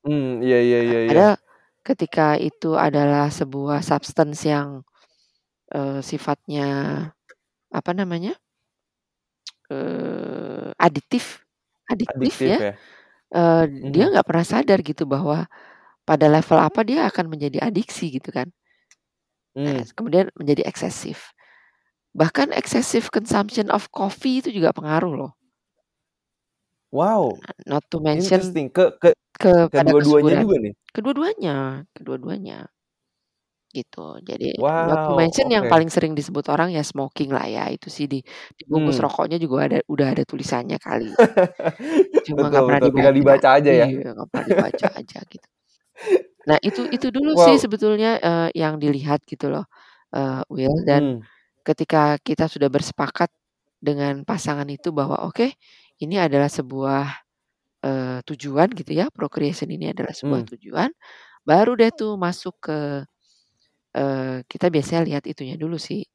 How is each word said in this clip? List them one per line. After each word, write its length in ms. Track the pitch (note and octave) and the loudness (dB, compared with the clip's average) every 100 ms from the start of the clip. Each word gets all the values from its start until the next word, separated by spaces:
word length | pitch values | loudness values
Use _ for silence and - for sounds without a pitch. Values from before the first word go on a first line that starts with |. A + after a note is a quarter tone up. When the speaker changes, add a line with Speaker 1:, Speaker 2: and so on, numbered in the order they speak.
Speaker 1:
Hmm, 380 | C#3+ D3 C3 A#2+ | -2 -2 -2 -2
iya, 140 | B2+ B2 | 2 4
iya, 120 | A#2+ A#2+ A#2+ | 4 2 2
iya, 120 | A#2 A2+ | 0 4
iya. 120 | D3+ | 6
Speaker 2:
Padahal 160 | G#3 G3 _ _ _ _ | 6 4 _ _ _ _
ketika 480 | - C4+ D#3+ - D3+ D3+ | -6 -4 -2 2 2 2
itu 320 | D#3 _ E3 D#3+ | -2 _ -2 2
adalah 520 | D3 C#3+ C#3+ C#3+ D3 | 2 2 2 2 0
sebuah 560 | - C#3 C#3 C#3 C#3+ | -2 -6 -6 -4 -4
substance 560 | D#3+ C#3+ - - D3+ D3 D#3 | -2 -2 -2 -2 -2 -2 -2
yang, 320 | D3 C#3+ C3+ _ _ _ _ _ _ _ _ _ | -2 -4 -12 _ _ _ _ _ _ _ _ _
eee, 280 | C#3+ C#3 C#3 | -8 -6 -8
sifatnya, 640 | C3 D3 - C#3+ - D3 C#3+ C#3 C#3 C#3+ D#3 _ _ _ _ _ _ | -10 -10 -6 -8 -6 -4 -4 -4 -4 -6 -8 _ _ _ _ _ _
apa 180 | - - F3+ | -8 -4 -4
namanya, 400 | F#3 E3+ F#3+ F#4 _ _ _ _ _ _ _ _ _ _ - _ _ | -4 -4 -6 -10 _ _ _ _ _ _ _ _ _ _ -20 _ _
eee, 1000 | C3+ - - C#3+ - - - - - - - | -10 -8 -6 -8 -8 -10 -10 -12 -12 -14 0
adiktif, 640 | E3+ C#3+ _ B3 - - _ _ _ _ - | 0 0 _ -6 -6 -16 _ _ _ _ -8
adiktif 440 | - - B2+ C3 | -6 -4 -2 -2
Speaker 1:
Adiktif 180 | - C3 | 0 0
Speaker 2:
ya. 60 | - | 2
Speaker 1:
ya. 180 | G#2 G2+ _ - _ _ _ | -2 -6 _ -20 _ _ _
Speaker 2:
Eee, 320 | F3 E3+ E3 D#3+ C3+ C3+ | 2 4 4 2 -2 -2
dia 120 | D3 | 2
Speaker 1:
Mhm. 80 | D4+ | 4
Speaker 2:
nggak 140 | F#4+ - | 2 2
pernah 180 | E3 E3+ | 0 0
sadar 320 | A#3 C4+ C4 | 0 2 2
gitu 200 | D3+ D3 C#3+ | 0 -6 -4
bahwa 380 | C#3 D#3 D#3 F3 - - _ _ _ - | -2 -2 -2 -6 -14 -20 _ _ _ 0
pada 200 | D3+ D3+ | 6 6
level 280 | D#3 - E3 | 6 6 4
apa 200 | D#3 - G#3+ | 4 0 -2
dia 200 | C#4+ D#4 | 0 0
akan 180 | - E3 | -2 -6
menjadi 300 | D#3 C#3+ C3 A#3+ | -6 -6 -4 -2
adiksi 420 | D#3+ - - E3 C3 | -4 -6 -8 -6 -6
gitu 120 | - | -8
kan. 160 | C3 D3 _ _ _ _ _ _ _ _ _ _ C3+ | -8 -8 _ _ _ _ _ _ _ _ _ _ -6
Nah, 80 | D3 | -4
Speaker 1:
Hmm. 160 | C3+ A2+ - | -4 -8 -10
Speaker 2:
kemudian 320 | A#2 E3+ F#3+ - | -2 -2 -2 -8
menjadi 240 | C#3+ C#3+ - | -2 0 -2
eksesif. 640 | - - - - - - _ _ _ _ _ _ _ _ - | -6 -10 -10 -14 -16 -20 _ _ _ _ _ _ _ _ -2
Bahkan 340 | D#3+ - C#3 | 0 0 -2
excessive 540 | - - A#3 - A#3 - | -2 -2 -4 -2 -4 -2
consumption 560 | A3 A3+ G#3+ G#3 - G#3 | -6 -2 -2 -2 -4 -2
of 160 | G#3 - | -2 -4
coffee 480 | - G3 - C4 B3+ | -6 -6 -4 -4 -4
itu 60 | F4 | -4
juga 180 | G3+ E3 | 0 0
pengaruh 380 | - D3+ D#3 F3+ | -2 -2 -2 -2
loh. 160 | D3 C#3 _ _ _ _ _ _ _ _ _ _ _ _ _ _ _ _ | -6 -10 _ _ _ _ _ _ _ _ _ _ _ _ _ _ _ _
Speaker 1:
Wow, 520 | C3+ F#3 A3 C#3 - - - | 0 2 2 0 -4 -14 -20
Speaker 2:
Not 180 | - C#3+ _ | -4 -4 _
to 60 | E3 | -2
mention 640 | D#3 D3+ F#3+ F#3 F#3 E3+ | 0 0 2 2 2 -4
Speaker 1:
interesting. 80 | C3 | -2
Ke, 240 | F3+ F3+ - | 2 2 6
ke, 100 | F3 - _ - | 4 4 _ 2
Speaker 2:
kepada 500 | F#3+ F3 E3 C#3+ - | 6 6 6 4 6
Speaker 1:
kedua-duanya 0 | D3 | 6
Speaker 2:
kesuburan. 460 | D3 D3+ D3+ D3 | 6 6 6 4
Speaker 1:
juga 120 | G#3+ D#3 | 4 2
nih? 140 | G#2 G#2 _ | 0 -10 _
Speaker 2:
Kedua-duanya, 920 | - A3+ C#4+ E4+ A4 F#3+ C#3 C3+ C3+ E3 | -6 -4 -2 -4 -4 -4 -4 -6 -8 -14
kedua-duanya. 720 | - - C3 C3 G3 F#3 - - _ _ _ _ _ _ _ _ _ _ | -18 -10 -10 -8 -10 -10 -16 -20 _ _ _ _ _ _ _ _ _ _
Gitu. 260 | - - - D#2 - | -14 -14 -16 -16 -16
Jadi 240 | - - - - C3+ E3 | -14 -8 -6 -4 -2 -2
not 140 | E3 D#3 | 0 0
to 60 | D#3 | 0
Speaker 1:
Wow, 80 | C#3 | 2
Speaker 2:
mention 280 | E3 C4+ C4+ | 2 0 0
yang 160 | A3 | 0
Speaker 1:
oke. 60 | A#2+ | 4
Speaker 2:
paling 180 | E3 D#3+ | 4 4
sering 240 | E3+ D#3+ | -2 -2
disebut 320 | D3+ C#3+ D3 - | -4 -6 -6 -2
orang 160 | D3+ F3 | 0 0
ya 80 | E3 | -2
smoking 480 | D3 C#3 C3+ - C#3 | -6 -6 -8 -6 -4
lah 120 | C#3 - | -4 -4
ya. 140 | G#2+ - | -6 -6
Itu 160 | - - | -8 -12
sih 160 | - | -8
di, 160 | C#3+ C#3 - - - _ | -6 -6 -8 -20 -20 _
di 60 | - | -4
bungkus 280 | D#3 D3+ C3 | 0 0 0
Speaker 1:
Hmm. 80 | |
Speaker 2:
rokoknya 320 | C#3+ - D#3+ E3 | -2 -2 -4 -4
juga 240 | D#3+ C3 C#3+ | -2 -2 0
ada, 100 | C3+ - | -2 -2
udah 180 | C#3+ C3+ | -2 0
ada 100 | C3 C3+ | 0 -4
tulisannya 500 | C3+ C3 B2 B2 D#3 | -6 -6 -6 -4 -8
kali. 400 | - A#2 A2 - | -6 -6 -2 4
Speaker 1:
<laughs> 1080 | A#3 - - - D#3+ - C4+ E4 F#4+ F#4+ | 6 6 2 0 -6 -6 -2 2 4 2
Speaker 2:
Cuma 240 | - D3 D3 | 0 -2 2
Speaker 1:
Betul, 20 | |
Speaker 2:
nggak 120 | C#3+ B2+ | 4 4
pernah 140 | C#3 | 4
Speaker 1:
betul. 80 | B2 | 4
Tinggal 180 | C3+ C#3 | 6 6
Speaker 2:
dibaca. 20 | C#3 | 6
Speaker 1:
dibaca 320 | C#3 C#3 C3+ C#3 | 6 6 8 6
aja 140 | C#3+ | 6
ya? 160 | B2+ B2 | 6 4
Speaker 2:
Iya, 200 | C3 B2+ | 0 -8
nggak 120 | G#2+ - | -10 -8
pernah 140 | - - | -6 0
dibaca 360 | F#3 G#3+ - - | 2 2 -2 -4
Speaker 1:
<laughs> 80 | - | -4
Speaker 2:
aja 200 | - - - | -18 -18 -18
gitu. 180 | - _ _ _ _ _ - - F#4+ - _ - | -20 _ _ _ _ _ -12 0 0 0 _ 2
Nah, 80 | D3+ | 2
itu, 240 | G#3 - A#3+ | 2 -4 -6
itu 140 | B3 C4+ | -4 -4
dulu 240 | A#3+ D4 D#4 | -2 0 6
sih 160 | - C#4 | 8 8
Speaker 1:
Wow. 40 | |
Speaker 2:
sebetulnya, 600 | B3+ G#3 G#3+ G#3+ A3 A3+ | 4 0 0 2 2 2
eee, 280 | E3+ E3+ E3 - | 2 2 0 -2
yang 160 | D#3 D#3 | -4 0
dilihat 480 | D3 C#3+ D3 D3 | 0 0 0 -2
gitu 240 | _ C3 C#3+ | _ -8 -4
loh, 160 | D3 - _ _ _ _ | -4 -8 _ _ _ _
eee, 280 | C3 C3+ C3 - | -4 -4 -4 -8
Will. 220 | - C3 D#3 | -2 0 0
Dan 180 | F3 D3+ | 4 4
Speaker 1:
Hmm. 220 | C#3+ A#2+ G#2+ _ _ _ | 2 -4 -10 _ _ _
Speaker 2:
ketika 520 | - D3+ D#3 D#3 D3 D3 | -4 -2 2 2 2 0
kita 260 | - D#3 D#3+ | -2 -2 -2
sudah 180 | D3 C#3 | 0 0
bersepakat 560 | C#3+ D3 - C#3 - E3+ _ _ _ _ _ | 0 -4 -6 -6 -2 -4 _ _ _ _ _
dengan 420 | D3 C#3+ C#3+ C#3 C#3 | -6 -2 -4 -6 -8
pasangan 400 | F#3 - C#3+ C#3+ | -6 -6 -6 -8
itu 200 | C#3+ F3 | -8 -6
bahwa, 260 | D3+ C3+ - E3+ | -4 -2 -4 -6
oke, 260 | - B3 - _ _ _ _ | -2 -4 -4 _ _ _ _
ini 120 | D3 F#3+ | -6 -2
adalah 280 | E3 C#3 C#3+ | 2 2 0
sebuah, 540 | - C3 C3+ C3+ C#3 C#3+ - _ _ _ _ _ _ | -2 -8 -6 -2 -2 -4 -10 _ _ _ _ _ _
eee, 340 | C3+ C3+ B2+ B2+ - | -6 -4 -6 -10 -12
tujuan 400 | C#3+ C#3+ C#3 F3+ F#3+ | -12 -4 0 0 0
gitu 140 | - D#3 | -6 -4
ya, 100 | B3+ | -4
procreation 560 | - D3 - C#3+ D3 - | -6 -8 -4 -4 -4 -10
ini 180 | D3+ D#3 | -8 -8
adalah 200 | - - | -8 -10
sebuah 260 | - C#3+ C3+ | -8 -4 -4
Speaker 1:
Hmm. 140 | A2 | -6
Speaker 2:
tujuan, 360 | A#2+ G#2+ - A#3+ - - - - _ - | -14 -10 -4 -4 -6 -20 -20 -20 _ 2
baru 260 | E3 A3+ A#3+ | 4 4 4
deh 120 | A3+ | 2
tuh 200 | A3+ G#3+ G3+ | 2 -6 -4
masuk 360 | F3 F3 F#3 _ - | -4 -4 -12 _ -8
ke, 80 | D3+ D3 C#3 C#3+ _ _ _ _ _ _ _ _ C3+ | -6 -6 -8 -10 _ _ _ _ _ _ _ _ -4
eee, 460 | C#3 C3+ C3 B2+ - | -4 -4 -6 -8 -12
kita 180 | - F3+ | -4 0
biasanya 300 | D#3+ C3+ E3 D#3+ | 0 0 -2 -2
lihat 140 | C#3+ - | -4 -8
itunya 260 | D#3 C3 D3+ | -12 -12 -8
dulu 180 | D#3+ E3 | -8 -8
sih. 220 | - G#3 - | -8 -10 -10